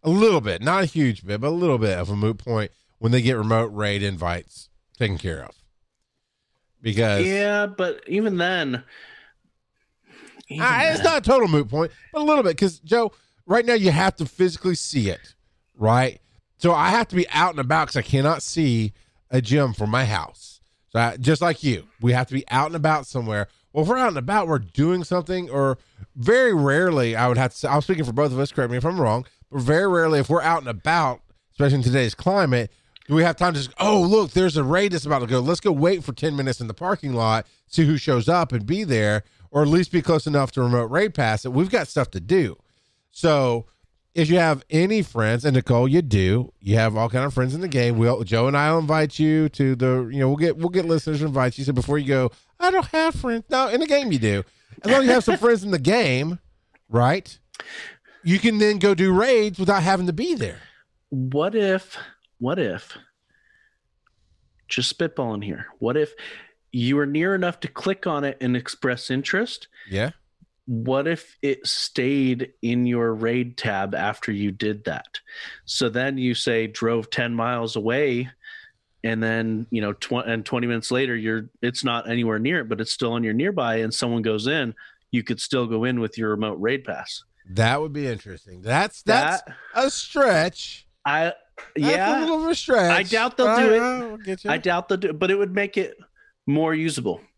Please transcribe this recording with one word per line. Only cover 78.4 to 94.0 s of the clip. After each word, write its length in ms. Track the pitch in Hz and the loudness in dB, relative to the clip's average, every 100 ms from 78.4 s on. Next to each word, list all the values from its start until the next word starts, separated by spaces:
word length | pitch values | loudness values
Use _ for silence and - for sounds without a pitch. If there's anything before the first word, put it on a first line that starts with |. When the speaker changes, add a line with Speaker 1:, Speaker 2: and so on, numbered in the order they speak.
| - - - _ _ _ | -20 -20 -20 _ _ _
Speaker 2:
and 180 | 117 113 | -6 -2
then, 440 | 113 113 113 110 117 | -2 -2 -2 -4 -4
you 120 | 113 | -4
know, 100 | 104 | -4
tw-, 340 | 104 - 123 117 | -6 -6 -6 -4
and 180 | 113 | -6
twenty 220 | 104 123 120 | -4 -4 -2
minutes 240 | 117 - | -4 -2
later, 240 | 123 135 | -2 -2
you're, 360 | 117 110 110 110 _ | -4 -4 -4 -6 _
it's 240 | 120 123 | -6 -4
not 240 | 131 117 113 | -4 -4 -4
anywhere 280 | 117 117 110 | -2 -2 -2
near 220 | 120 175 | -2 -2
it, 100 | 113 | -4
but 100 | 107 | -6
it's 120 | 110 | -6
still 200 | - 120 | -4 -4
on 100 | 117 | -2
your 120 | 113 | -2
nearby, 420 | 110 180 185 120 113 | -2 -2 -2 -2 -2
and 160 | 110 | -4
someone 300 | - 123 117 | -4 -4 -2
goes 240 | 113 107 113 | -2 -2 -2
in, 280 | 156 123 110 - _ _ | -2 -4 -8 -20 _ _
you 120 | 120 | -6
could 160 | 113 113 | -4 -8
still 260 | - 135 120 | -4 -4 -2
go 180 | 110 | -2
in 160 | 123 123 | -2 -2
with 160 | 110 - | -4 -4
your 140 | 110 | -4
remote 280 | 107 107 87 | -2 -4 -2
raid 240 | 107 135 | -2 -4
pass. 380 | 127 78 - - _ _ 92 | -6 -10 -10 -16 _ _ -10
Speaker 1:
That 320 | 95 113 139 | 0 0 0
would 100 | 156 | -4
be 140 | 143 139 | -6 -6
interesting. 560 | 110 104 90 - 90 | -8 -12 -20 -20 -14
That's, 400 | 98 139 208 - | -4 -2 -2 -4
that's 400 | - 226 160 185 | 0 2 2 -4
Speaker 2:
That 120 | - - - | -8 -20 -8
Speaker 1:
a 160 | 220 269 | -2 -2
stretch. 960 | - - 302 269 175 175 - - - _ _ | -2 -6 0 2 4 0 -4 -16 -18 _ _
Speaker 2:
I, 200 | 143 147 | -4 -2
Speaker 1:
That's 120 | 170 - _ - - - | -2 -6 _ -20 -12 -2
Speaker 2:
yeah. 420 | 147 170 196 269 | 0 2 0 0
Speaker 1:
a 20 | |
little 200 | 320 320 | -2 -2
of 80 | 320 | -2
a 40 | |
stretch. 360 | 339 - 247 175 | -4 0 2 4
Speaker 2:
I 120 | 170 | 2
doubt 340 | 185 220 240 - | 0 0 -2 0
they'll 120 | 247 | 2
Speaker 1:
I 140 | 226 | 4
Speaker 2:
do 120 | 233 | 4
it. 40 | 220 | 4
Speaker 1:
know, 360 | 247 254 | 2 -4